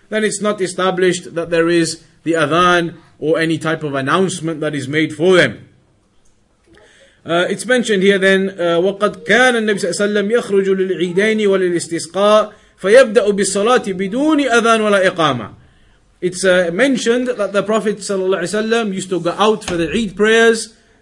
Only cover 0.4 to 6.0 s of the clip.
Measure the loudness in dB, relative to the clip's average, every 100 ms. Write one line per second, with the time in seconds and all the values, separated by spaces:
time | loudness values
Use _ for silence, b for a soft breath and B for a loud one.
0.4 | -4 -2 -4 -2 -2 0 0 0 -6 -8
1.4 | -4 0 2 2 0 -4 b b -4 0
2.4 | 0 2 4 2 0 -8 B B -2 0
3.4 | 0 -2 -4 -4 -4 -4 -2 0 0 -4
4.4 | -8 -6 -6 -6 -4 -2 -2 0 2 4
5.4 | 2 0 -16 _ _ _